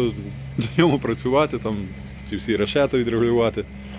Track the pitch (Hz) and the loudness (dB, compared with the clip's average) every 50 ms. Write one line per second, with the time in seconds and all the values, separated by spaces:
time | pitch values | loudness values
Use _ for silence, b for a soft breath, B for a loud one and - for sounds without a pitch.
0 | 123 117 101 104 98 101 - - - - - - 113 - - - 170 165 143 131 | 0 0 -2 -4 -8 -10 -10 -12 -12 -8 -6 -4 -4 0 2 4 4 4 4 2
1 | - 117 110 - - 127 131 147 151 143 131 117 - 110 107 101 98 90 - - | 0 -2 -2 -2 0 2 4 4 4 2 0 -2 -2 -4 -4 -4 -4 -8 -10 -12
2 | - - - - - - 107 92 - 120 107 98 104 - - 147 139 135 - 127 | -12 -12 -14 -14 -8 -6 -6 -4 0 0 2 2 2 2 2 2 2 4 2 2
3 | 120 117 117 113 120 117 120 120 117 110 101 104 98 - B B B B B | 2 2 2 2 4 4 4 4 4 2 0 -2 -6 -6 B B B B B